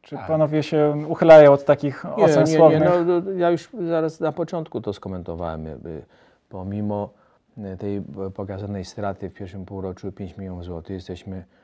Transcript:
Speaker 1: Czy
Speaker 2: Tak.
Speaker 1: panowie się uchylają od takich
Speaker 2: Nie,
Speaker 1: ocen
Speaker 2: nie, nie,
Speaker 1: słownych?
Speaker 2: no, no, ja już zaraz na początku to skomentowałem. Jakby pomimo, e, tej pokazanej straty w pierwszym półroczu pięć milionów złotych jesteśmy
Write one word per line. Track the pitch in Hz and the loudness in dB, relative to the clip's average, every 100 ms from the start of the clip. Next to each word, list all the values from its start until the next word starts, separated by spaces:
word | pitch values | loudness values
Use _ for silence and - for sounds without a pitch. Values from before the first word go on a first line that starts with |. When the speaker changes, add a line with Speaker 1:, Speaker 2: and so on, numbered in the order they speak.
Speaker 1:
Czy | _ 139 | _ -14
Speaker 2:
Tak. | - | -4
Speaker 1:
panowie | 160 151 156 | 0 0 0
się | 151 156 151 147 151 | -2 0 0 0 -6
uchylają | 170 170 156 147 | 0 10 12 12
od | 139 | 6
takich | - 143 147 135 | 4 0 0 -8
Speaker 2:
Nie, | 170 - | -10 0
Speaker 1:
ocen | - 151 | 2 4
Speaker 2:
nie, | 156 | 2
nie, | 160 | 6
Speaker 1:
słownych? | 160 156 165 175 170 | 6 6 4 2 2
Speaker 2:
no, | 175 | 0
no, | 190 | -2
ja | 190 175 | -2 0
już | 170 - 233 170 | 0 -4 -10 -4
zaraz | 165 160 156 | -2 -4 -4
na | 156 | -6
początku | 147 160 175 156 120 | -4 -6 -8 -8 -8
to | 117 | -8
skomentowałem. | 98 95 92 85 85 85 80 80 | -8 -10 -10 -10 -8 -8 -8 -12
Jakby | 69 - 78 - _ _ _ _ | -14 -14 -16 -18 _ _ _ _
pomimo, | 98 95 104 104 104 101 _ _ _ _ - | -14 -10 -8 -6 -6 -8 _ _ _ _ -18
e, | 101 92 | -16 -12
tej | 101 101 - 71 95 | -8 -8 -10 -12 -12
pokazanej | 95 98 98 104 101 | -12 -12 -10 -10 -10
straty | 92 - 101 98 95 | -12 -8 -8 -8 -12
w | |
pierwszym | - 98 95 | -14 -16 -14
półroczu | 92 98 95 90 101 | -14 -12 -12 -10 -14
pięć | 92 95 92 | -12 -16 -14
milionów | 95 90 | -14 -12
złotych | 87 85 82 | -12 -14 -12
jesteśmy | 95 - 92 - 95 90 _ | -14 -12 -16 -14 -16 -16 _